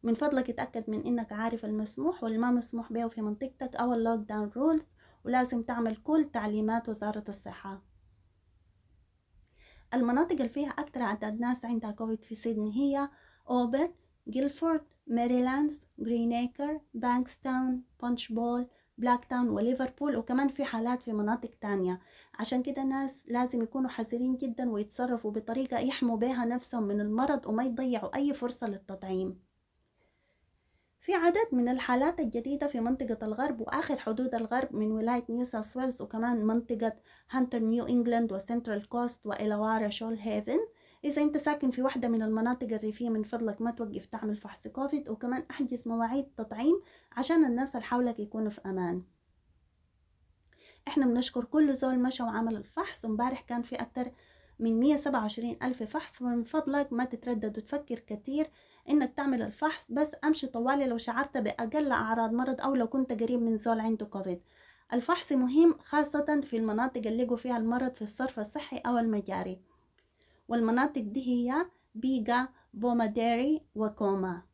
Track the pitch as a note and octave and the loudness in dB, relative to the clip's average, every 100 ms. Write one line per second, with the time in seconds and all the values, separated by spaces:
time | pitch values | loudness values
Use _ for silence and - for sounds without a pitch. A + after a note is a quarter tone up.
0 | A#3 A3+ D4 C4+ B3+ A3+ B3+ A3+ A3+ G#3+ | 2 2 2 2 0 -4 -4 -6 -4 -4
1 | - A#3+ A3 G#3 A3+ A3+ A3 G#3+ G#3+ - | 0 -2 -2 -2 -2 -2 -4 -4 -4 -2
2 | D4 F4+ A3+ A3 A#3+ A#3+ A#3+ A#3 A3+ A3+ | -2 -2 -2 0 2 2 0 -6 -4 -4
3 | A#3 A3+ G#3+ G#3 C4+ - B3+ - A#3+ A#3 | -4 -4 -4 -4 -6 -8 -8 -2 0 2
4 | A3+ A3+ G#3 G#3+ G#3 A#3 D4+ D#4 - _ | 2 0 -2 -4 -4 0 2 2 0 _
5 | - _ - B3+ B3 A#3+ A3+ A#3+ A3+ G#3+ | -20 _ 0 2 2 0 -2 -2 -2 -2
6 | - D#4 D4 A#3 G#3 G#3+ G#3+ A3+ A#3 G#3+ | 2 2 2 0 0 0 2 0 -2 -4
7 | G#3 G#3+ G#3 G3 G3 - G3 F#3+ - _ | -4 -6 -8 -10 -12 -12 -12 -12 -16 _
8 | _ _ _ _ _ _ _ _ _ _ | _ _ _ _ _ _ _ _ _ _
9 | _ _ _ _ _ _ - - _ B3 | _ _ _ _ _ _ -20 -20 _ 0
10 | A#3+ B3+ E4+ D#4+ A#3+ C#4+ C#4+ - D4 B3+ | 2 4 2 2 0 0 -4 -4 -6 -2
11 | A#3 G#3 G#3+ G#3+ A#3+ B3 A3+ A#3 A3 G#3 | -2 -2 -4 -2 -2 -2 -2 -4 -4 -6
12 | A3+ A3 - A3 A3+ G#3+ G#3+ G#3 C#4 C#4 | -4 -4 -6 -6 -2 -2 -2 0 0 2
13 | C#4 - - _ - B3 A#3+ C4+ E4+ - | -2 -6 -20 _ 0 2 2 2 0 -2
14 | _ _ - A3+ C#4 C#4 E4 D#4+ - _ | _ _ -6 -2 -2 0 0 0 -2 _
15 | - A#3 A#3+ B3 B3 C4+ D4 - - - | -4 0 2 4 4 2 0 0 -16 -8
16 | A3+ A#3 A#3 A#3 B3 - C#4+ D#4 _ A#3 | -2 2 2 2 -2 -2 -4 -4 _ -4
17 | A#3+ B3 B3 - C4 B3+ C4 B3+ - _ | 2 2 0 -4 -2 0 0 -2 -6 _
18 | A#3+ A#3+ - A3+ A#3 A#3+ B3 _ _ - | -2 -2 -2 -2 0 0 -2 _ _ -2
19 | A#3+ B3 - B3 B3 G#3 A3+ B3+ C4 - | 2 2 2 0 2 2 2 2 -2 -2
20 | D4 A#3 A3+ B3 C#4 C4+ C#4 A#3 A#3 B3 | -2 0 0 2 2 0 -4 -2 0 -2
21 | - G#3+ G#3 A#3 A#3 - G#3 G3+ F#3 F3+ | -2 -2 0 0 -4 -10 -4 0 0 -2
22 | - - - - A3 C4 B3 C4+ C4+ C4+ | -8 -20 -20 -8 -2 0 -2 -2 -2 0
23 | C4+ C4 - A#3+ B3 B3 A3+ C4+ C4 - | -2 -6 -4 0 0 0 -2 0 -2 -2
24 | A3+ A#3+ B3+ B3+ C4+ A#3 B3 G#3 G#3 - | -4 0 0 0 -2 -2 -2 -2 -4 -2
25 | B3 A#3+ G#3+ G#3+ G#3+ A#3 C4 B3 B3+ C4+ | -2 0 -2 -4 -4 -2 -2 0 0 0
26 | A#3+ A3+ A#3+ B3+ A#3 B3 - A#3+ G#3 G#3 | 0 2 0 2 0 -2 -4 -2 0 0
27 | G#3 A3 C#4 C#4+ - G#3+ C4 A#3 C4 A#3+ | 0 2 2 0 0 0 0 0 0 0
28 | - - C#4+ C#4 A#3+ A#3+ A#3 G3 - G3 | -2 0 0 0 -2 -4 -6 -6 -8 -12
29 | F#3+ F#3 F#3+ F#3 _ _ _ _ _ _ | -4 -2 -2 -6 _ _ _ _ _ _
30 | _ _ _ _ _ _ _ _ _ _ | _ _ _ _ _ _ _ _ _ _
31 | - F#4 E4+ F4 A4+ B3 A#3+ B3+ - B3 | 0 4 4 4 4 2 2 0 2 4
32 | C#4+ E4+ C4 A#3 B3 C#4+ C#4+ C4+ A3+ C4 | 4 2 -2 -2 -4 -2 -2 -2 0 0
33 | A#3 A3 G#3+ G#3+ C#4+ A#3 - - D#4+ C4 | -2 -4 -4 -2 -2 -2 -4 -4 -2 -2
34 | - A3 B3+ A#3 A3 B3 C4 - G#3+ A3 | -2 -2 -2 -2 0 -2 -2 -2 0 0
35 | A3 A#3+ A#3+ A#3 B3 A3+ G#3+ B3+ C4 B3 | 0 0 -2 -4 -2 -4 -6 -4 -4 -4
36 | - A3 A#3 A#3+ G#3+ A3+ A#3 A3+ A3 A3 | -8 -2 0 2 2 2 0 0 0 -2
37 | _ - _ C4 B3 A#3+ A3 A#3 - B3 | _ -20 _ -2 0 2 2 2 2 2
38 | A#3 A#3 A3+ F#3+ - A#3+ A#3 G#3 G#3 A#3+ | 4 2 2 -2 -2 -4 -2 -4 -4 -2
39 | A#3+ A#3+ G#3+ G3+ G#3+ G#3 A3 A3 G#3+ G#3+ | -2 -4 -6 -2 0 0 2 2 0 -2
40 | A3+ A3+ G#3+ G#3+ G#3+ D4 A4 _ _ _ | -4 -4 -2 -2 0 0 0 _ _ _
41 | D4 C#4+ D4 D4 D4 D4 C4+ B3 C4 C4 | -2 2 2 2 0 0 0 2 0 0
42 | A#3 A3+ A3 A3 A#3 B3+ A3+ A3 G#3+ G#3+ | 0 0 2 2 0 0 -2 -2 -4 -4
43 | A#3+ A3 G#3+ A#3 A3+ G#3 A#3 A#3 A3 G3+ | -2 -2 -2 -2 -2 -2 -4 -2 -6 -6
44 | - A3 G#3+ G#3 G3+ - A3 - C#4 - | -8 -6 -4 -4 -6 -14 -12 -6 -2 -2
45 | - A3 B3 B3+ - - B3+ B3 A#3 A3+ | -4 -6 -4 -4 -6 -4 -4 -4 -2 0
46 | A3+ C4+ C4+ - A3 A3 C4+ F#4+ - - | 0 0 -4 -8 -10 -2 2 2 0 -20
47 | _ - C4 E4 D4 A#3+ C4 A#3+ A3 B3 | _ -6 2 6 6 4 0 -4 -2 2
48 | B3 A#3 G#3 A3 G#3+ G#3+ F#3+ F#3 F3+ F3+ | 2 0 -6 -2 -4 -4 -6 -2 -2 -2
49 | F3+ _ _ _ _ _ _ _ _ _ | -6 _ _ _ _ _ _ _ _ _
50 | _ _ _ _ _ _ - - - D4 | _ _ _ _ _ _ -20 -16 -4 2
51 | C4 A#3+ B3+ B3 A#3+ D4+ D4+ C4+ C4 B3+ | 4 4 0 -4 -2 4 4 4 2 2
52 | B3+ B3+ A#3 G#3+ A3+ G#3+ - - F#4+ - | 2 0 -2 0 -2 -2 -6 -6 -6 -6
53 | A3+ G#3+ B3 C4 - A#3+ A#3+ - A#3+ - | -4 0 0 -2 -6 -6 -6 -6 -6 -4
54 | B3 - - _ _ _ A3+ A3+ C4 D4 | -6 -6 -20 _ _ _ 2 4 6 4
55 | D4 C4 G#3+ G#3+ A#3 A3+ B3+ B3 G#3+ D#4 | 2 0 0 -2 -6 -2 -4 -2 -4 -4
56 | - - B3 A#3+ A#3 D#4 D4+ C#4+ C#4+ A#3 | -6 -6 -2 0 0 -2 0 0 0 0
57 | B3+ A#3+ B3 A#3 G#3+ G#3+ G#3+ C#4+ D4 A3+ | -2 -4 -4 -2 -2 -6 -6 -6 -4 -10
58 | - G#3 A#3 C#4 D#4 _ _ - - D4 | -8 -10 -4 -2 -2 _ _ -20 2 2
59 | B3+ - C#4+ B3 A3+ - D4+ D#4 - A#3+ | 2 0 0 0 -2 0 -2 -2 -4 0
60 | D4 - D4 D#4 C4 A#3 A#3+ C#4+ C4+ A#3 | 0 2 2 2 0 -2 0 2 2 0
61 | A3+ A#3 C#4 C4+ G#3 - A3+ D4 D4 A#3+ | -2 -2 -2 0 -2 -2 -2 0 2 2
62 | A3 A3+ A3+ A#3 B3+ B3+ C4+ C4+ A3+ C4+ | 2 2 2 2 0 0 0 2 2 2
63 | B3+ A3 A3+ B3 A#3 A3 A#3 A3+ A3 G#3+ | 0 0 0 2 2 2 2 0 0 -2
64 | G#3+ G3 F#3+ F3 _ _ - - _ A#3+ | -4 -6 -4 -4 _ _ -20 -20 _ -2
65 | A#3+ F4 - C#4 B3+ C#4 E4+ D#4+ - D4 | 2 0 4 2 4 8 8 8 0 2
66 | D4 D4 D4 D4+ C#4+ A3+ A3 G#3+ C4 B3+ | 2 2 2 2 2 0 0 2 0 -2
67 | A3 A3+ B3 A#3 B3+ A#3+ A3+ A#3+ C4 B3+ | -2 0 2 0 0 0 2 0 0 -4
68 | G#3 - C4 - G#3 - D4+ B3 - A#3+ | -8 -4 -4 -4 -6 -6 -6 -6 0 2
69 | A#3 G#3+ G3 F#3+ F3+ F#3 _ _ _ _ | 2 0 -2 -6 -6 -8 _ _ _ _
70 | _ _ _ _ _ A#3 A3+ A#3+ C#4+ C#4+ | _ _ _ _ _ 0 2 4 2 0
71 | G#3+ A3 B3 B3 A#3+ C#4 F4+ _ _ A3 | -4 -4 0 0 2 0 -2 _ _ -4
72 | C4 C4 A3 A#3+ C4 - _ - A#3+ A#3+ | -2 0 2 0 0 -6 _ -4 0 2
73 | A3 G#3+ A3+ A#3 C4+ D#4 - - G#3+ G#3+ | 2 2 2 2 2 0 -2 -4 -4 0
74 | G3+ G3 F#3 F3 - | 0 2 0 -4 -10